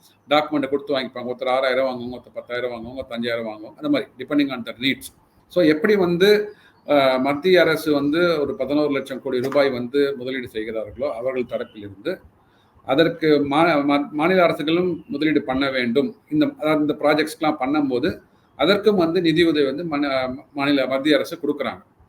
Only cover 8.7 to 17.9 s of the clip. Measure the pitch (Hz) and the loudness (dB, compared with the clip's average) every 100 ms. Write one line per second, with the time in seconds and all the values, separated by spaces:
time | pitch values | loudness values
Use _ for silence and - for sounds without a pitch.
8.7 | 147 147 139 135 127 135 123 131 143 135 | 0 0 -2 -6 -8 -4 -4 0 2 2
9.7 | 123 120 143 139 131 123 131 120 110 110 | 0 -2 0 0 -2 -8 -8 -8 -8 -6
10.7 | 110 104 104 143 113 127 127 123 117 113 | -8 -8 -8 -6 -4 -4 -4 -4 -6 -8
11.7 | 107 101 98 143 185 - _ _ _ _ | -12 -16 -10 -10 -10 -14 _ _ _ _
12.7 | _ 120 139 160 - 156 147 139 147 170 | _ -2 2 2 0 2 2 2 2 4
13.7 | 147 143 143 143 147 170 185 165 160 156 | 2 2 0 -2 -2 2 4 2 2 0
14.7 | 175 180 160 - 143 156 143 127 135 139 | 0 0 -6 -8 -2 0 2 0 0 0
15.7 | 131 120 135 123 - _ 151 143 - 151 | 0 0 0 0 -6 _ 0 0 0 0
16.7 | 151 147 117 147 151 156 - 156 151 131 | 2 0 0 2 2 0 -2 -2 -2 -2
17.7 | 151 135 | 0 0